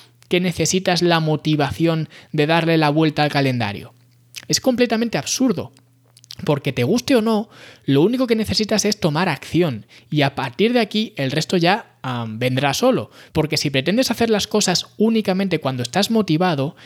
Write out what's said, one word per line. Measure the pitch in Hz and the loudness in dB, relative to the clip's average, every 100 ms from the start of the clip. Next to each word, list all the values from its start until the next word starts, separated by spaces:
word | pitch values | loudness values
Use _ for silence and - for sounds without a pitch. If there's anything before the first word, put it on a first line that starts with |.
| - _ - | -20 _ -4
que | 180 | -2
necesitas | 180 165 160 185 190 170 | 0 -2 0 0 0 2
la | 175 165 | 2 2
motivación | 156 151 151 151 139 - 165 160 151 - - | 2 0 0 0 0 0 0 0 -4 -10 -8
de | 151 147 | -2 2
darle | 165 160 165 | 2 2 2
la | 151 | 4
vuelta | 147 160 151 | 4 2 2
al | 147 | 0
calendario? | 143 135 123 104 101 - _ _ _ _ - - | 2 0 0 -4 -6 -12 _ _ _ _ -16 -4
Es | 151 | -2
completamente | - 240 247 226 233 165 | 0 2 2 0 -2 -2
absurdo, | - - 254 170 107 _ _ _ _ _ - - - | -4 0 0 0 -6 _ _ _ _ _ -20 -10 -2
porque | 143 143 | -2 -2
te | 127 | -2
guste | 123 233 - 262 | 0 0 2 2
o | |
no, | 220 214 220 - - - | 2 0 -2 -12 -20 -12
lo | - 135 | 0 2
único | 180 247 254 | 4 2 0
que | 226 | 0
necesitas | 202 202 214 214 202 | 0 -2 -2 0 0
es | 202 | 0
tomar | 170 151 185 | -2 0 -2
acción | 139 - 156 170 113 - - - | -4 -2 0 0 -2 -12 -20 -6
y | 151 | 0
a | 139 | 0
partir | - 131 - 208 | -2 -8 0 2
de | 247 | 2
aquí | 214 208 220 - | 0 -2 -4 -4
el | 135 | -4
resto | 151 156 185 | -2 -2 0
ya, | 170 208 - _ | 2 0 -2 _
ah, | - 123 113 | -8 -6 -6
vendrá | 110 127 127 139 | -4 -2 0 0
solo, | 131 254 202 107 - - | 2 2 2 -2 -12 -8
porque | - 151 147 | -2 -2 0
si | 151 | 0
pretendes | 139 131 214 262 | 0 0 0 0
hacer | 220 233 | 0 0
las | 214 - | 0 0
cosas | 214 196 170 - - | -2 0 -2 -4 -2
únicamente | 220 226 208 190 196 160 | 0 2 0 -2 0 -2
cuando | 135 127 | -2 -4
estás | 120 175 202 | -4 -2 0
motivado, | 226 202 156 185 147 135 - | 0 2 2 2 0 -4 -6